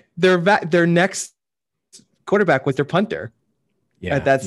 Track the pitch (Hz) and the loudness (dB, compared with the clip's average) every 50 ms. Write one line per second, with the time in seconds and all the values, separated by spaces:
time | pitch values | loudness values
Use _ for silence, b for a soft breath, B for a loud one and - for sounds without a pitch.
0 | B _ _ 170 175 185 185 175 165 202 208 - - 160 170 175 170 175 170 170 | B _ _ 0 2 2 2 2 2 2 0 0 0 0 0 2 2 2 2 2
1 | 185 190 - - - - _ _ _ _ _ _ _ _ _ _ _ _ - - | 0 0 -4 -8 -12 -14 _ _ _ _ _ _ _ _ _ _ _ _ -20 -20
2 | _ _ _ _ _ - 190 208 208 165 143 131 - 143 131 - 143 - - 180 | _ _ _ _ _ -2 0 2 2 2 2 2 0 -2 -2 -2 -2 -2 0 -2
3 | 214 226 80 73 95 117 - _ _ _ _ _ _ _ _ _ _ _ _ _ | -2 -2 -4 -8 -10 -12 -16 _ _ _ _ _ _ _ _ _ _ _ _ _
4 | 90 90 143 165 - 139 135 131 92 | -8 -4 -4 -2 0 0 0 0 0